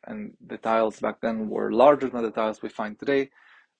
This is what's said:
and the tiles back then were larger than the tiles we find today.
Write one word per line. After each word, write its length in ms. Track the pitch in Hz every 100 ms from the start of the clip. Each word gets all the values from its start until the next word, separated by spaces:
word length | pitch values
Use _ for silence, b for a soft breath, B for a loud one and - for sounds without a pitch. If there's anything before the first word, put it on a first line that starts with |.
| -
and 320 | 110 104 - -
the 120 | 117
tiles 440 | 113 113 110 104
back 180 | 113 107
then 280 | 117 113 107
were 220 | 110 107
larger 340 | 110 135 143 131
than 140 | 123
the 80 | 113
tiles 300 | 113 110 107
we 80 | 110
find 280 | - 107 107
today. 320 | 135 139 135 b b b b